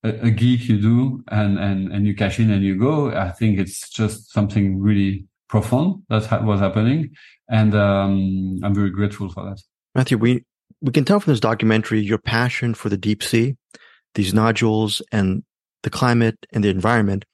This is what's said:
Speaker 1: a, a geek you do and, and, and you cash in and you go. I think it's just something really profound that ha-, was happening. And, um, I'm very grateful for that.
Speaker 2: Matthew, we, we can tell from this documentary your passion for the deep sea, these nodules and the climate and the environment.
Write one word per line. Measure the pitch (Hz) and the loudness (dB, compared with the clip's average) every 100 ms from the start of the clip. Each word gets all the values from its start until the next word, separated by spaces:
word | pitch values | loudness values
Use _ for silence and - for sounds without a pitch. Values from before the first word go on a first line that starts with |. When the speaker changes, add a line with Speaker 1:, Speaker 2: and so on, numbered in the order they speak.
Speaker 1:
a, | 117 113 117 | -4 0 0
a | |
geek | 101 120 123 117 | 2 2 2 2
you | 104 | 2
do | 107 120 127 123 - | 4 2 2 -4 -4
and, | 104 104 98 | -2 0 0
and, | 98 98 95 | 0 -2 -2
and | 101 104 | 0 -2
you | |
cash | 101 101 101 | 0 -2 2
in | 110 | 2
and | 98 | 2
you | 98 95 | 0 0
go. | 127 156 139 | 0 0 -2
I | 85 95 | -2 -6
think | - 113 98 | -2 0 0
it's | 95 - - | -2 -8 -14
just | - 107 - - | -4 -4 -4 -6
something | - 101 107 98 95 | -2 0 0 0 0
really | 101 101 98 98 - _ _ | 0 2 0 -4 -10 _ _
profound | 110 - 123 175 190 - | -2 0 0 0 -4 -4
that | 110 - | -4 0
ha-, | 113 | -2
was | 110 101 | 0 0
happening. | 98 101 110 151 156 - - _ - | 0 0 0 0 -4 -10 -20 _ -4
And, | 113 107 | 2 2
um, | 104 101 98 98 98 95 95 95 92 | 4 2 2 0 0 0 -2 -4 -4
I'm | 98 | -2
very | 98 98 | 0 0
grateful | 92 104 - 98 | 0 -4 -4 -10
for | 87 | -10
that. | 98 98 _ _ _ | -12 -14 _ _ _
Speaker 2:
Matthew, | 127 131 117 | -2 0 2
we, | 117 123 _ _ _ _ | 2 0 _ _ _ _
we | 139 | 0
can | 139 | 0
tell | 139 208 | 2 2
from | 180 | 2
this | 120 | 0
documentary | 113 113 110 110 107 110 | 0 0 2 2 2 -2
your | 101 110 | 0 -2
passion | - 113 123 - 120 | 0 0 0 -2 -4
for | 110 - | -4 -4
the | 98 | -4
deep | 104 104 | -2 -4
sea, | - 117 120 135 _ - - _ _ | 0 0 0 -4 _ -20 -20 _ _
these | - 95 | -4 0
nodules | 104 113 113 117 107 107 - - | 2 2 2 0 0 -2 -4 -4
and | 110 95 95 - _ _ _ | -2 0 -2 -8 _ _ _
the | - | -10
climate | - 123 120 113 - - | -2 2 2 2 -2 -8
and | 113 | -2
the | 101 | 0
environment. | 92 107 117 101 98 - | 0 2 2 0 -2 -6